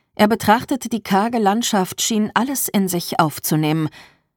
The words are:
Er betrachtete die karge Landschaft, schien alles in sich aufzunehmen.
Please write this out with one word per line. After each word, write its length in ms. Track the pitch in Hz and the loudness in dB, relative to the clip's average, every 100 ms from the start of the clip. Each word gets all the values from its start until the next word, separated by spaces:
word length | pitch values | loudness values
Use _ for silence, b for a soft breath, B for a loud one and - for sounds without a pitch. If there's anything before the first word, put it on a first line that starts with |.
| b - | b 0
Er 120 | 208 | 2
betrachtete 600 | 226 - 226 - 269 233 | 2 2 2 2 -4 -2
die 140 | 226 | -6
karge 340 | - 196 226 240 | 0 0 0 0
Landschaft, 640 | 196 214 233 208 185 - | 2 2 0 0 0 -4
schien 300 | - 220 214 | -2 0 0
alles 360 | - 254 262 - | 0 -2 -2 0
in 180 | 208 190 | 0 0
sich 320 | 175 - - | -2 -2 0
aufzunehmen. 720 | 156 - - 156 156 160 156 B B B B | 0 -2 -2 0 2 0 -2 B B B B